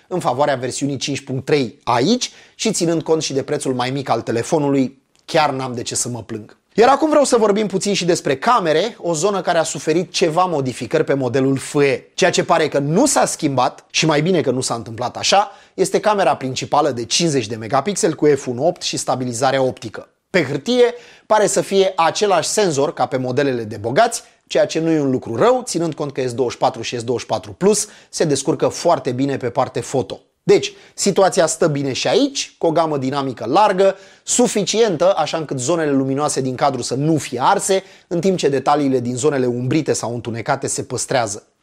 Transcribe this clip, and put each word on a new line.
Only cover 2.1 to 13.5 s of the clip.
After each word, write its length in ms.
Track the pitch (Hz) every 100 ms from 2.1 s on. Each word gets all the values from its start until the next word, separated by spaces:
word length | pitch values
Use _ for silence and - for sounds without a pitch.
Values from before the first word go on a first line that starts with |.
| 247 - - - -
și 160 | 226
ținând 320 | 190 170 165
cont 180 | 147 160
și 120 | 151
de 80 | 135
prețul 320 | 131 143 147
mai 160 | 127 123
mic 200 | 139 135
al 120 | 117
telefonului, 800 | 110 117 117 165 143 139 127 - _ _ -
chiar 260 | 165 147
n-am 220 | 131 131
de 80 | 120
ce 140 | 113 120
să 140 | 127
mă 140 | 120
plâng. 360 | 98 113 107 _ _
Iar 160 | - 233
acum 200 | 277 311
vreau 140 | 302
să 140 | 269 247
vorbim 300 | 208 220 208
puțin 260 | 190 196
și 120 | 190 175
despre 300 | 170 - 135
camere, 600 | - 240 170 151 214 -
o 160 | 175
zonă 280 | 160 185 196
care 160 | 175 170
a 60 |
suferit 480 | 156 151 165 156 180
ceva 340 | - 170 156 185
modificări 580 | 156 135 117 120 156
pe 100 | 156
modelul 440 | 139 127 127 135 135
F 160 | -
E. 380 | 147 143 120 -
Ceea 180 | - 185
ce 120 | 180
pare 240 | 175 165 156
că 120 | 147
nu 260 | 139 170 285
s-a 200 | - 208
schimbat, 600 | - 147